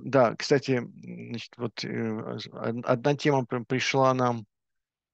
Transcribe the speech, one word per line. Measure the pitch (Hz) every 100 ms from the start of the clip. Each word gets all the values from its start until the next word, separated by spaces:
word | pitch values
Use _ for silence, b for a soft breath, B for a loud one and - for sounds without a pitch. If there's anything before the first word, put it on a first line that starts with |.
да, | 131 135 117 -
кстати, | - 143 - 123 117
значит, | - 117 117 120 117 - -
вот, | 120 -
э, | - 120 113 110 120 117 -
од-, | - 117 120 120
одна | 123 135 143
тема | 151 135 123
пр-, | 127 110
пришла | 131 - 139 131
нам, | 127 123 117 104 _ _ _ _ _ _